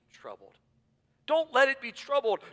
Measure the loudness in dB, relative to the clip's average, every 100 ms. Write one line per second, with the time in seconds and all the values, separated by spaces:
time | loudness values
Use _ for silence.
0 | _ -20 -18 -18 -20 _ _ _ _ _
1 | _ _ -2 -2 2 4 4 2 -8 -14
2 | -4 -2 0 -2 -4